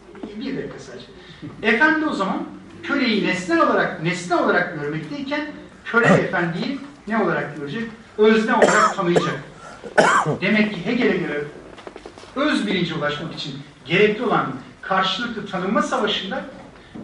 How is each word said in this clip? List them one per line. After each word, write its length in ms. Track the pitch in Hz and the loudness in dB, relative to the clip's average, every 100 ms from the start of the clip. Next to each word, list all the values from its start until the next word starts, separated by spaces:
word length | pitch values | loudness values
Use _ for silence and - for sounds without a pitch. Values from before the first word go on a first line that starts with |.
| - - - 208 | -20 -16 -14 -10
Bir 160 | 277 - | -8 -6
dakika 220 | 185 - | -8 -12
sadece. 280 | - 214 - - - - 143 - | -16 -16 -18 -20 -20 -16 -16 -4
Efendi 440 | 214 226 302 311 302 | 0 4 4 4 0
o 60 | |
zaman 300 | 190 190 - - - - - | -2 -2 -4 -8 -12 -18 -14
köleyi 440 | - 277 233 202 175 | -4 0 2 2 0
nesnel 340 | - - 330 | -2 0 2
olarak, 420 | 294 208 - - | 4 2 0 -2
nesne 340 | 160 - - 339 | -2 -2 0 2
olarak 440 | 220 175 180 156 | 4 2 0 -4
görmekteyken 680 | 147 156 - 285 277 294 294 - - - | -4 -6 -6 -8 -6 -4 -6 -10 -16 -16
köle 220 | - 226 202 | 0 4 6
<coughs> 80 | |
efendiyi 680 | 185 - 160 170 180 247 277 - - - | 6 4 -2 -2 -2 -4 -6 -10 -14 -4
ne 140 | 220 | 0
olarak 340 | 180 151 143 151 | 0 0 -4 -8
görecek? 340 | 143 226 226 - - - | -8 -6 -8 -12 -8 4
Özne 360 | 214 226 262 | 6 6 4
olarak 420 | 226 - 208 214 196 | 4 4 6 4 2
tanıyacak. 440 | 175 175 160 131 - - - - - - | 2 2 2 -4 -10 -18 -18 -16 -2 4
<coughs> 440 | - - - - | 6 4 2 0
Demek 340 | 196 214 208 | 2 2 2
ki 120 | 170 214 | -2 -2
Hegel'e 300 | 240 214 170 | 2 2 2
göre 280 | 156 147 147 - - - - - - - - 262 | -2 -4 -6 -12 -18 -18 -18 -18 -18 -20 -10 -2
öz 300 | 302 220 202 | 0 0 0
bilince 280 | 190 160 | 0 -2
ulaşmak 400 | 156 147 147 160 | -2 -2 -4 -6
için 240 | - 151 135 - - | -8 -10 -10 -14 -16
gerekli 400 | - 185 214 247 | 0 4 4 4
olan 280 | 220 165 139 - - - | 0 0 0 -6 -12 -10
karşılıklı 640 | - 190 185 240 - 208 - | -2 0 0 -2 -6 -6 -6
tanınma 360 | 185 190 269 | -4 0 0
savaşında 600 | 294 254 214 - 190 269 277 - - - - - | 0 0 -2 -2 -4 -8 -8 -14 -20 -20 -18 -16